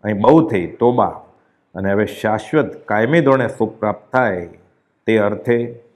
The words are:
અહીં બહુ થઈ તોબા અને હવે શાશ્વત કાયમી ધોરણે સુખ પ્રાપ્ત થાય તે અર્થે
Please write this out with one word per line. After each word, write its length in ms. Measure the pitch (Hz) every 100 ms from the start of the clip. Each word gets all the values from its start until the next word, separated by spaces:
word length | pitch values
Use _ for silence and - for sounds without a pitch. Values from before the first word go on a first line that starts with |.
અહીં 180 | 104 104
બહુ 260 | 113 160 160
થઈ 200 | 104 85
તોબા 400 | - 117 123 95 - - _ _ _ _ 92
અને 160 | 98
હવે 140 | 98 107
શાશ્વત 800 | - 110 107 - 151 135 - -
કાયમી 360 | 107 117 170
ધોરણે 260 | 139 135 117
સુખ 320 | - 110 -
પ્રાપ્ત 340 | 107 101 _
થાય 360 | 131 120 92 85 82 _ _ _ _ -
તે 100 | 110
અર્થે 560 | 104 104 - 117 120 123 _